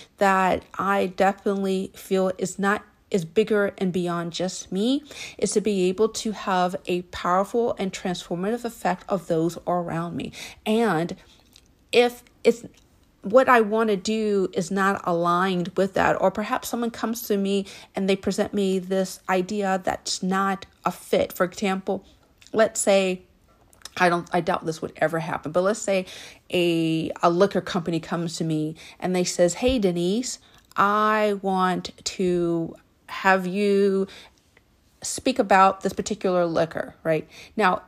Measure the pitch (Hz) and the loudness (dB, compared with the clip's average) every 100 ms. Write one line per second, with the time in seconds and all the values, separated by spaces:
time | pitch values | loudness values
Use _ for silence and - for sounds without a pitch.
0 | - - 196 190 185 175 - - 190 196 | -12 0 4 4 4 0 -4 -6 -2 0
1 | 196 185 190 196 214 196 196 190 190 - | 0 2 2 2 -2 -2 0 -2 -4 -10
2 | - 190 185 - 190 - 196 208 - _ | -2 0 0 -2 -6 -2 0 0 -4 _
3 | - 202 160 - 208 214 202 - 190 180 | -4 -4 -2 0 2 2 0 -2 -2 -2
4 | 175 175 170 - 180 - - 190 226 277 | -2 -4 -6 -4 -6 -6 -6 -2 0 0
5 | - - - - 202 214 196 196 180 190 | -4 -16 -14 -4 -2 0 0 0 0 2
6 | 220 - 226 196 - 185 180 180 - 180 | 0 -2 -6 -6 -2 0 0 -2 -4 -6
7 | 180 - 175 180 196 240 233 - 196 - | -6 -6 0 2 2 0 0 -2 -6 -6
8 | 190 175 - 175 196 240 233 - 180 185 | -6 -6 -6 -6 -4 -4 -6 -4 -4 -2
9 | - 196 165 165 170 - - 175 170 165 | -2 -4 0 0 0 -2 -4 -2 -2 -6
10 | 175 165 - - - - - 220 226 160 | -6 -8 -10 -12 -16 -8 -2 2 2 2
11 | 175 190 - - _ _ _ _ _ 226 | -2 -6 -16 -20 _ _ _ _ _ 4
12 | 240 240 - _ - 233 - _ _ _ | 4 2 -20 _ 0 0 -2 _ _ _
13 | _ _ 202 247 262 247 208 220 226 196 | _ _ 2 4 6 4 4 2 0 0
14 | 185 220 214 202 185 - 170 196 196 196 | 0 -2 0 0 0 -2 -2 0 0 0
15 | - 170 170 175 190 180 175 - 190 - | 0 0 2 2 2 0 -2 0 0 2
16 | 165 - 190 202 214 254 - 233 233 - | 2 2 0 0 -4 -4 -4 -4 -4 -4
17 | 226 226 - 202 196 196 196 - - - | -6 -4 -2 0 0 -2 -4 -12 -12 -4
18 | 190 196 - 190 202 202 190 190 180 190 | 0 0 0 -2 -2 0 0 0 0 -2
19 | 185 - - 190 185 208 196 190 - - | -2 -4 -2 -2 0 -2 -2 0 -2 -4
20 | - - 185 190 196 190 - _ 185 - | -6 -4 -2 0 0 -2 -8 _ -6 -6
21 | - 190 - - 180 - 196 190 190 196 | 0 0 0 0 -2 -2 -4 -2 -4 -6
22 | - _ _ _ - - 214 - - 196 | -8 _ _ _ -4 2 2 2 2 4
23 | 190 185 - _ _ _ _ _ - - | 2 -2 -8 _ _ _ _ _ -10 0
24 | 180 170 170 180 170 175 165 160 - - | 2 2 0 -2 0 -2 -4 -6 -6 -2
25 | 156 165 165 - 143 180 185 226 - 196 | -2 0 -4 -6 -4 0 0 0 0 -2
26 | 185 - - - - 180 175 165 165 160 | -2 -10 -20 -20 -4 0 2 2 0 0
27 | 160 - 175 170 196 185 170 190 165 165 | -2 0 2 4 2 2 -4 -4 -2 -4
28 | - 175 165 - 165 156 156 160 - - | -4 -4 -4 -4 -2 -2 -4 -8 -18 -8
29 | 180 180 175 - 175 - 254 262 196 170 | -2 0 0 2 2 2 0 2 2 0
30 | 175 214 247 - _ - _ - 202 214 | 0 0 -4 -8 _ -20 _ 0 2 4
31 | 214 214 214 202 196 190 185 180 - - | 2 2 2 0 0 2 2 0 -6 -10
32 | - - 185 175 170 170 165 - _ _ | -8 -2 0 2 0 0 -4 -10 _ _
33 | - - 196 190 180 190 208 196 202 190 | -14 -2 2 2 2 0 2 4 4 2
34 | 190 - - _ _ _ _ _ _ _ | -2 -8 -20 _ _ _ _ _ _ _
35 | - - 269 247 196 196 190 - 196 - | -10 -4 -2 0 4 6 6 4 -4 -4
36 | 202 202 196 180 175 160 165 - - - | -6 -2 0 2 2 2 0 -2 -10 -6
37 | 160 156 - - - - 190 180 | -2 -2 -2 -18 -10 0 2 2